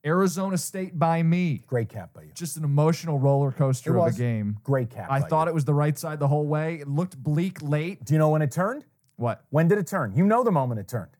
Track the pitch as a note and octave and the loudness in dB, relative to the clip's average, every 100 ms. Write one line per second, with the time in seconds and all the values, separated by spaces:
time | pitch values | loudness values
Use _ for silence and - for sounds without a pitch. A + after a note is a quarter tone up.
0 | D3 F3+ G3 F3+ F#3+ F#3 - F#3+ F#3 E3+ | 0 2 2 0 -2 -2 -4 -8 -8 0
1 | E3 E3 E3 F3 F3 B2 - B2 G#2+ G#2 | 2 2 2 2 0 -2 -4 -4 -4 -8
2 | F2 - D#2 - E3+ D#3+ D3+ C#3+ D#3 E3+ | -16 -18 -20 -12 -10 -6 0 2 4 2
3 | E3 C#3+ C#3 C#3 C#3 B2+ C#3 B2+ D#3 F3 | -2 2 2 2 0 0 0 0 0 2
4 | E3+ A2 A#2+ A2+ G#2 G#2 - C3+ A#2+ - | 2 0 -2 -2 -4 -6 -2 -2 -2 -8
5 | F#2 C3+ D3+ D#3+ E3 D#3+ C#3+ D3 D3 D3 | -4 -2 0 0 0 0 0 2 0 -2
6 | D#3+ D3+ C#3+ D3 D3 D3+ D#3+ E3 C#3+ C#3+ | -8 -2 0 2 0 -2 -2 -6 -4 -4
7 | F3+ C3+ C#3 D3+ F#3+ F#3 D3 D3+ E3 G3+ | -4 -6 -2 0 -2 -4 -2 -2 -2 -8
8 | B2+ D#3 D#3 D#3 D3+ D#3 F#3+ C#4+ - _ | 0 4 4 4 0 0 -2 -4 -12 _
9 | _ - A#2 G#2+ _ D3 E3 G#3 F3 F#3+ | _ -6 -4 -4 _ 2 4 2 0 -4
10 | A#2 F#2+ G3 A3+ A#3+ D#3+ B2+ A2+ F#2+ A#2 | -2 2 4 4 4 2 0 -4 -6 -8
11 | E2 | -8